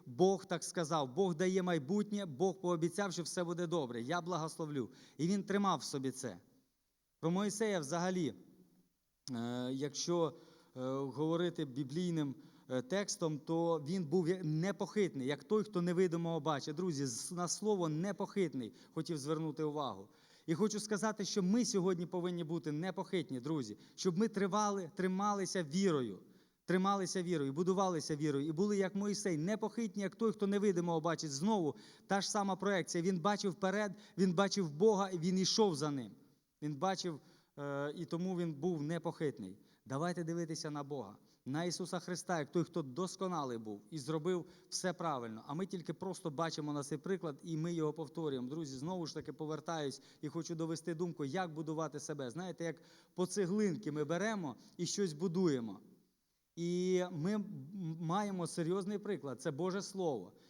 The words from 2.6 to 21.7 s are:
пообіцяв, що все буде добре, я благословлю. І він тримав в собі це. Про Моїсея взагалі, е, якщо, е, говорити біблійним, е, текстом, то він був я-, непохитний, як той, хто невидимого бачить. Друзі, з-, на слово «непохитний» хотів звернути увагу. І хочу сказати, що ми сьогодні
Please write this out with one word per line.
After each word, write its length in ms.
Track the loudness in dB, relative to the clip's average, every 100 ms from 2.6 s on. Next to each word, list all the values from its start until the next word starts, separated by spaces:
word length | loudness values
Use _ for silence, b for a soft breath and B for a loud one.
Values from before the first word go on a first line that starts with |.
пообіцяв, 520 | 0 2 2 0 -2
що 100 | -2
все 200 | -4 -2
буде 240 | -2 -2 0
добре, 340 | 0 0 -4
я 200 | -2 -2
благословлю. 680 | 0 -2 -2 -4 -2 -2 -2 B B 0
І 100 | 2
він 160 | 2
тримав 360 | 2 2 4 2
в 40 |
собі 280 | 0 -2 -2
це. 280 | -4 -8 -8 -18 _ _ _ _ _ _ _
Про 120 | 0
Моїсея 480 | 2 0 0 0 0
взагалі, 540 | 0 0 2 2 0 -2 -18 -20 -20 _ _ _ _ _ -6
е, 380 | -4 -2 -2 -2
якщо, 600 | -2 -4 -4 0 2 2 0 B B B -6
е, 40 | -4
говорити 760 | -2 -4 -2 0 2 0 -2 -4
біблійним, 680 | -4 -4 -2 0 0 0 -4 B B -2
е, 120 | -2
текстом, 580 | 0 -2 -2 -2 -2 -2
то 440 | 0 0 2 0 0
він 180 | -2 2
був 220 | 2 2
я-, 160 | 0
непохитний, 840 | 0 2 0 -2 -2 2 2 0 -2
як 160 | -2
той, 200 | 2 2
хто 180 | 2 0
невидимого 580 | 2 4 4 2 0 0
бачить. 360 | 0 0 -2 -2
Друзі, 300 | -2 0 -2
з-, 260 | -2 -6
на 160 | -4 -2
слово 420 | 0 0 2 2
«непохитний» 840 | 0 -2 -2 -4 0 0 0 -6 B B
хотів 240 | -6 -4 -4
звернути 460 | 0 0 0 -2
увагу. 460 | -2 0 -4 -4 -12 B B B -2
І 100 | 2
хочу 240 | 2 0
сказати, 460 | -2 0 0 0 -2
що 180 | 2
ми 220 | 4 4
сьогодні 400 | 4